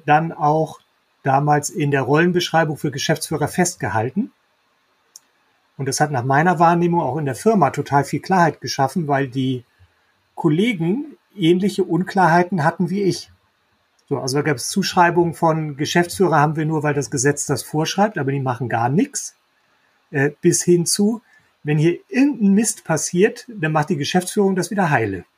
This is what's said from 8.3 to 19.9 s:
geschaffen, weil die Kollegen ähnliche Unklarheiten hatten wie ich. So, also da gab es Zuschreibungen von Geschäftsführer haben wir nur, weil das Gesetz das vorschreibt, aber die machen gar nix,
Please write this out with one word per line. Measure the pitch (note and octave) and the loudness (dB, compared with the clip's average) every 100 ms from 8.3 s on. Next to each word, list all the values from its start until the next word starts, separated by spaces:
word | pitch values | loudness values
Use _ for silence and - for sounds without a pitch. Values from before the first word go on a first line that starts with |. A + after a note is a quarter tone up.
| F#3 E3 - | 2 4 2
geschaffen, | B2 - C3+ F#3 D3 | -8 -2 -2 -2 -2
weil | C3+ C3+ | -2 -2
die | C3 C3 B2 - _ _ _ _ _ _ | -2 -2 -4 -8 _ _ _ _ _ _
Kollegen | - D#3+ D#3 A#3 F#3+ E3 A#3 D4+ A3+ _ G3+ | -4 0 2 0 0 -2 -2 -6 -14 _ -2
ähnliche | D#3+ F3+ G3 - | 2 4 2 -2
Unklarheiten | F#3 E3 F#3 F#3+ E3+ E3+ F3+ F#3 | -2 -2 -2 2 4 4 2 0
hatten | D3+ E3 E3+ | 0 0 -2
wie | G3 | 0
ich. | F#3+ - - _ _ _ _ _ _ _ _ | 0 -2 -8 _ _ _ _ _ _ _ _
So, | C3 | -6
also | C3 C#3 | -2 -2
da | |
gab | D3+ B2+ | 0 -2
es | - | -4
Zuschreibungen | G3 F3+ F#3 F3 E3+ E3+ | -4 -2 2 2 4 0
von | - E3 D#3 D#3 C3+ | 0 0 0 -4 -6
Geschäftsführer | C#3+ F3 F3 - F3 D#3 | -2 0 -2 0 2 4
haben | D3 D#3 | 2 0
wir | D#3 | -2
nur, | D#3+ | -2
weil | D3 | 0
das | C#3+ C3+ | -2 -4
Gesetz | C#3 C3 C#3+ - | 0 0 0 -2
das | C3 | -6
vorschreibt, | - D3+ C#3 - G#3+ E3+ | -4 -4 -2 0 0 0
aber | C3+ | -4
die | C#3 | -2
machen | C3 A#2+ B2 | -4 -4 -4
gar | A#2 A#2+ | -2 0
nix, | D3+ C#4+ - - - _ _ _ _ _ | 0 0 -4 -14 -16 _ _ _ _ _